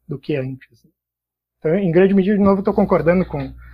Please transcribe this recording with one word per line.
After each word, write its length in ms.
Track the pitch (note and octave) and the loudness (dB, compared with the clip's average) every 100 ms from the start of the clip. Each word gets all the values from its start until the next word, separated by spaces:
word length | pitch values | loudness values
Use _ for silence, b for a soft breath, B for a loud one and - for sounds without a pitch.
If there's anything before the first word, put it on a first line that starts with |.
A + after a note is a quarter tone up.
| - | -14
do 140 | C#3 | -14
que 160 | - D3 | -6 -6
antes. 500 | C3 C3 _ A#2 _ _ _ _ _ _ _ _ | -6 -10 _ _ _ _ _ _ _ _ _ _
Então, 160 | D#3+ F#3 | -2 0
em 140 | G3 | 2
grande 240 | E3 F#3+ | 2 4
medida, 240 | G3 F#3 G#3 | 2 2 2
de 60 | |
novo, 160 | G3 G3 | 2 2
eu 40 | |
tô 100 | G3 | 0
concordando 520 | G3+ G3+ F#3 D3+ F#3 E3+ | 0 0 0 2 0 -2
com, 280 | D3 C3+ - b | -6 -10 -14 b